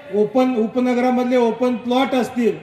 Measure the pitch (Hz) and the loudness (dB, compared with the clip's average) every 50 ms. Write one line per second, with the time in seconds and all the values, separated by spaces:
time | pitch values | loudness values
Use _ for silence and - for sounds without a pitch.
0 | - - 185 208 214 208 - 262 254 254 254 220 220 226 - 254 247 247 247 240 | -12 -4 -2 0 0 2 2 2 2 2 2 0 -2 -2 0 0 0 0 2 2
1 | 240 254 247 240 247 240 254 254 233 226 220 - 254 247 254 220 - 240 247 254 | 2 2 2 0 0 2 2 2 2 2 0 0 0 -2 -2 -2 -2 -2 0 0
2 | 269 262 269 254 233 - - 240 240 214 175 151 | 0 0 0 0 -2 -2 -2 -2 0 0 0 -2